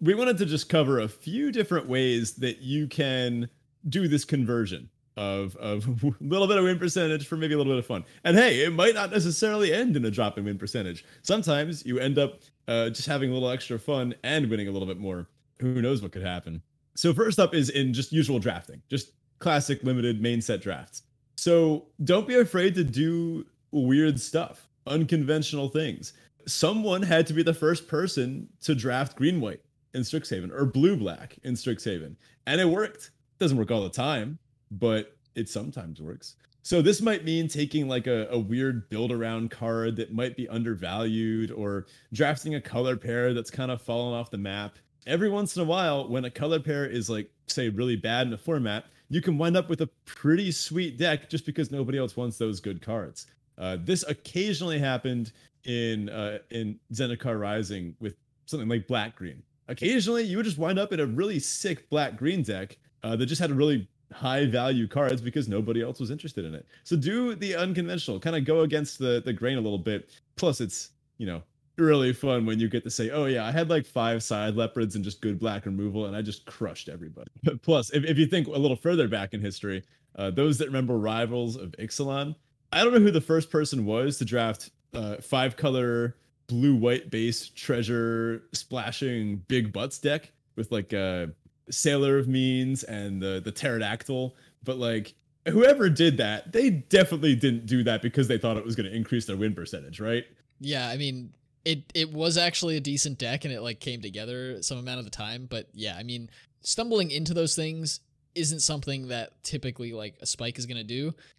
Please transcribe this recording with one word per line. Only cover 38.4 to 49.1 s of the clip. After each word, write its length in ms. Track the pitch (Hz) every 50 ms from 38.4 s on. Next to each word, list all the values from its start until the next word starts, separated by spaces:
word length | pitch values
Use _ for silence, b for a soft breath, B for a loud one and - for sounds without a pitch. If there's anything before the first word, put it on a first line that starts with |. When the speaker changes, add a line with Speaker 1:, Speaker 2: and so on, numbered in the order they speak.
| 110 98 117 127 135 135 127 117 101 -
Speaker 1:
build 220 | 110 110 120 123
around 400 | 123 117 113 113 113 113 113 110
card 460 | - - 117 113 113 113 113 113 110 107
that 160 | 113 - 113
might 220 | 110 123 127 117
be 120 | - 123 -
undervalued, 1040 | 110 117 117 117 110 85 90 85 95 107 113 113 110 113 113 110 110 113 110 -
or 340 | - - 104 101 101 98 95 b b b b b 110
drafting 420 | 107 151 143 151 131 - 156 151
a 60 | 139
color 340 | - - - 123 127 131 127
pair 380 | 107 - 120 117 120 123 127 123
that's 180 | 117 113 -
kind 200 | - 131 131 127
of 100 | 127 117
fallen 320 | - - 117 120 120 123 117 117
off 140 | 117 -
the 60 | - 101
map. 400 | 101 98 98 104 104 104 - - _ _ _ _ -
Every 240 | 120 147 170 208 208
once 260 | 196 202 208 - -
in 60 | 180
a 40 | 170
while, 420 | 156 170 190 185 160 147 139 131 113
when 180 | 120 131 127
a 60 | 123
color 280 | - - 147 156 165 156
pair 260 | 139 156 147 143 143
is, 240 | 131 - 120 104 101
like, 200 | 113 107 107 - _ _ _ -
say, 220 | - - 123 113
really 260 | 101 101 123 123 117
bad 320 | 101 90 110 117 123 131 123
in 60 | 113
a 40 | 98
format, 480 | - 165 165 143 120 107 104 113 - - b b b
you 120 | b